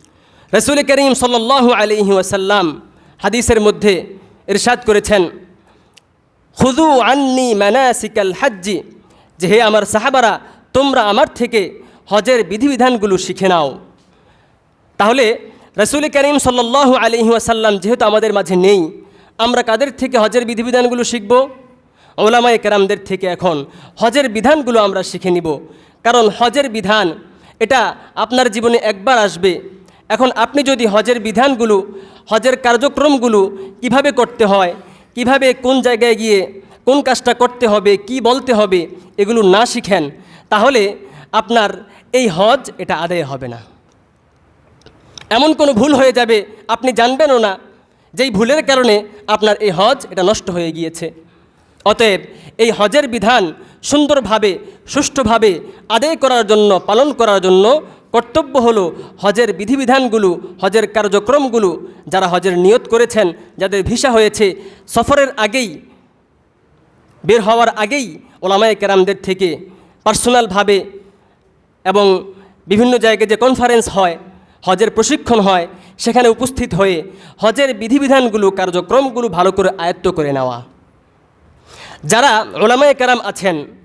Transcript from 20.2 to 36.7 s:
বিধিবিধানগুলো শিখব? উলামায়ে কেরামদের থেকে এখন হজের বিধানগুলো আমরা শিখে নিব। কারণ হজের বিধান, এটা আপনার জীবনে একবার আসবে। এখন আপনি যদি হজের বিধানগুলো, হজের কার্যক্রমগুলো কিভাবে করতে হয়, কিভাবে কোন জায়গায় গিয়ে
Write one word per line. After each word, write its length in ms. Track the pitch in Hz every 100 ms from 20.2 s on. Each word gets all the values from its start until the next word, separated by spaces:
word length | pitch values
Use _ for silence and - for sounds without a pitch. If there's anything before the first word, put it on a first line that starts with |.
| 214 233 233
বিধিবিধানগুলো 580 | 226 240 247 247 240
শিখব? 460 | 233 240 202 247 277 - - _ _ _ _ -
উলামায়ে 400 | 208 240 240 226
কেরামদের 400 | 214 208 190 208 -
থেকে 220 | 190 185
এখন 380 | 175 180 151 139 - - -
হজের 320 | 226 254 262
বিধানগুলো 540 | 208 220 311 247 226
আমরা 200 | 202 190
শিখে 260 | 180 175 185
নিব। 300 | 175 160 143 - - _ _
কারণ 260 | 233 247 214 -
হজের 300 | 240 254 277
বিধান, 440 | 220 190 214 180 151 - - - _
এটা 360 | 220 262 196 - - -
আপনার 360 | 214 254 254
জীবনে 260 | 208 233 233
একবার 400 | 214 196 208 247
আসবে। 440 | 202 165 190 170 - - - _ _
এখন 220 | 220 254
আপনি 320 | 208 233 269
যদি 220 | 269 262 226
হজের 340 | 208 208 240
বিধানগুলো, 680 | 214 208 277 247 226 202 196 - - - -
হজের 280 | 220 233 254
কার্যক্রমগুলো 1000 | 247 240 277 269 294 277 240 208 190 - - -
কিভাবে 300 | 247 254 285
করতে 340 | 247 226 - 208
হয়, 280 | 196 180 190 - - _ -
কিভাবে 380 | 240 269 262
কোন 280 | 247 247 262
জায়গায় 340 | 240 233 233 220
গিয়ে 460 | 220 202 180 - -